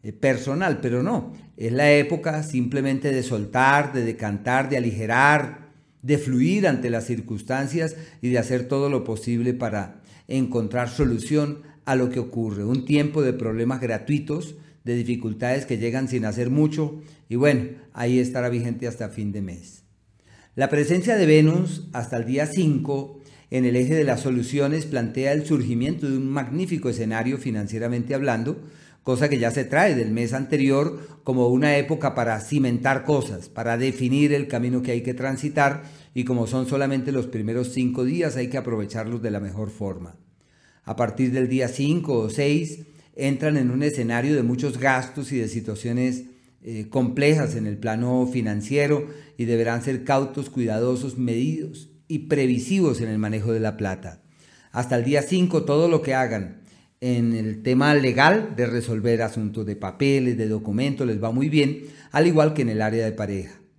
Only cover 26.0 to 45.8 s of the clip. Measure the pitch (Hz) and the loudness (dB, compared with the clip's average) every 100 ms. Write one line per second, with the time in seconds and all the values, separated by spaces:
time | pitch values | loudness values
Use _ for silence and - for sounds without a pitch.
26 | 147 135 135 135 123 147 185 160 127 117 | -2 -2 0 -2 -4 -4 -2 -2 -2 -2
27 | 110 110 117 135 131 110 104 110 117 120 | -2 -2 -2 -2 -4 -4 -4 -4 -2 -2
28 | 120 139 139 113 120 - - - - _ | -2 -2 0 0 -2 -6 -10 -20 -20 _
29 | - 123 143 139 117 123 123 143 190 131 | -2 0 2 2 2 0 0 2 4 4
30 | 110 110 117 131 135 147 135 135 - - | 0 0 0 -2 0 2 4 4 2 -4
31 | - - - 127 123 127 147 143 143 156 | -14 -10 -2 2 4 4 4 4 2 0
32 | 139 127 117 110 104 147 131 120 131 135 | -2 0 -2 -2 -2 0 2 2 2 0
33 | 131 143 113 95 - - 113 117 131 127 | 2 0 0 -8 -12 -6 -2 0 0 0
34 | 127 139 147 143 - 120 123 127 123 120 | 0 4 4 2 0 -2 0 0 0 -2
35 | 131 123 131 131 147 151 139 139 - - | -2 -4 -4 -4 -2 2 2 2 -10 -20
36 | - 127 123 123 110 131 127 139 139 135 | -10 -6 -2 0 0 -2 -2 0 0 -2
37 | 127 139 123 113 107 117 123 127 127 127 | -2 -2 -4 -4 -4 -2 -2 -2 -2 0
38 | 127 165 160 127 123 139 123 113 98 113 | -2 0 -2 -2 -4 -4 -4 -4 -4 -6
39 | 110 117 110 101 98 95 107 - 98 87 | -6 -6 -4 -4 -6 -6 -8 -6 -8 -8
40 | 87 - _ _ _ _ _ _ - 113 | -12 -18 _ _ _ _ _ _ -10 -2
41 | 117 107 131 127 127 131 123 123 139 165 | -2 0 0 0 0 0 -2 -2 0 0
42 | 151 123 110 - 143 151 165 - - - | 0 -2 0 0 2 2 0 -10 -18 -20
43 | _ - 135 135 151 151 123 127 147 127 | _ -4 -2 0 2 2 2 2 0 0
44 | 113 117 135 147 117 123 143 117 135 131 | -2 0 2 2 2 0 -2 0 2 2
45 | 123 - 135 135 110 117 110 104 | -2 -8 -4 -2 -2 -4 -6 -6